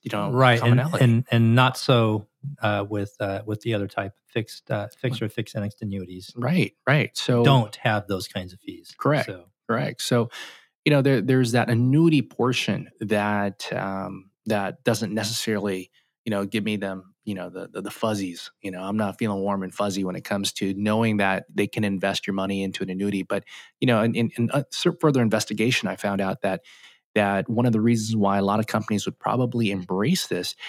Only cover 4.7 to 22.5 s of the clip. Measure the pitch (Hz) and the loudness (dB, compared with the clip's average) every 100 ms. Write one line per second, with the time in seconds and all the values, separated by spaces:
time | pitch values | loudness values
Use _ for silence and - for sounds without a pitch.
4.7 | 110 101 - 123 123 107 - 113 113 101 | -6 -6 -6 -6 -4 -6 -6 -8 -6 -6
5.7 | - 104 98 90 92 - 120 123 175 - | -6 -8 -8 -8 -12 -14 -6 -2 0 0
6.7 | - - 147 - - - 120 120 131 110 | -2 0 0 0 -4 0 4 6 6 2
7.7 | - 120 107 104 95 - 98 92 92 - | -2 -2 -2 -2 -6 -6 -10 -10 -14 -16
8.7 | - - - 139 147 - 90 90 _ - | -16 -18 -4 0 0 -2 -8 -18 _ -4
9.7 | 117 143 - - 123 117 - - - _ | -2 -2 -6 0 2 0 -4 -18 -20 _
10.7 | _ - 143 135 131 120 131 120 120 - | _ 2 2 4 2 4 2 4 2 2
11.7 | 117 127 143 165 151 113 - 117 117 - | 2 4 6 6 4 0 0 0 0 -2
12.7 | 98 - _ 104 104 104 104 101 95 - | -4 -6 _ -2 0 0 0 -2 -6 -8
13.7 | 95 98 95 95 95 95 _ 110 107 98 | -6 -6 -6 -8 -10 -18 _ -4 -2 -2
14.7 | - - 110 107 107 104 113 - 107 101 | -4 -2 -2 -2 -4 -4 -4 -2 -2 -2
15.7 | 92 90 _ _ _ - 101 98 110 104 | -4 -8 _ _ _ -4 -4 -2 -4 -2
16.7 | 107 98 95 92 _ - 92 87 92 92 | -4 -6 -8 -12 _ -10 -8 -8 -12 -10
17.7 | - 101 - 113 104 95 85 - - 101 | -10 -10 -4 -2 0 -4 -8 -16 -12 -10
18.7 | 90 95 107 104 92 113 98 98 98 92 | -8 -4 -2 -2 -2 -4 -2 -2 -2 -4
19.7 | - 101 95 95 90 - 101 98 - 98 | -4 -4 -2 -4 -6 -4 -4 -4 -4 -4
20.7 | 98 107 110 113 107 98 95 - - 101 | -2 0 2 2 2 2 0 -2 -2 -2
21.7 | - 104 95 98 92 - 98 95 | 0 -2 0 -2 -2 -4 -4 -2